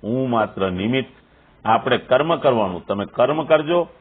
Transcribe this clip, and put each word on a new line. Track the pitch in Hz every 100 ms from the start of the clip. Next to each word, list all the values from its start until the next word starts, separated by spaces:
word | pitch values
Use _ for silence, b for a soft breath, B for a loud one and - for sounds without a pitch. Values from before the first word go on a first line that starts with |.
હું | 101 123 131
માત્ર | 117 107 92 95
નિમિત્ત. | 90 101 131 127 - b b b b 104
આપણે | 113 135 208
કર્મ | - 131 156 160
કરવાનું, | 147 120 101 87 -
તમે | 101 98
કર્મ | - 123 156
કરજો | 147 156 151 175 165 -